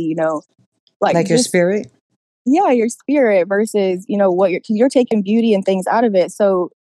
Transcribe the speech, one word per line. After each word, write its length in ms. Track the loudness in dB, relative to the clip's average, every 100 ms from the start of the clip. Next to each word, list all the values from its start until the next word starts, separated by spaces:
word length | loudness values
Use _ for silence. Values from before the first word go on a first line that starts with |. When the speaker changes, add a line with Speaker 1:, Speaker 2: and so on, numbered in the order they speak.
| -4
Speaker 1:
you 60 | -2
know, 260 | -4 -4 -10 _ _ _ _ -6
like, 140 | -2 0
Speaker 2:
Like 140 | 2
your 80 | 0
Speaker 1:
just 120 | 0
Speaker 2:
spirit? 400 | 0 0 -2 -6 _ _ _ _ _ -2
Speaker 1:
Yeah, 260 | 2 2
your 180 | 2 0
spirit 580 | -4 -4 0 2 2 0
versus, 580 | -2 -2 -2 -2 -4 -4
you 100 | 0
know, 140 | 0
what 180 | 2 0
you're, 80 | -2
'cause 140 | -4 0
you're 140 | 2
taking 320 | 2 0 0
beauty 320 | 0 0 2
and 100 | 0
things 220 | 0 -2 -2
out 160 | 0
of 120 | 0 2
it. 160 | 0
So 400 | 0 0 0 -2 _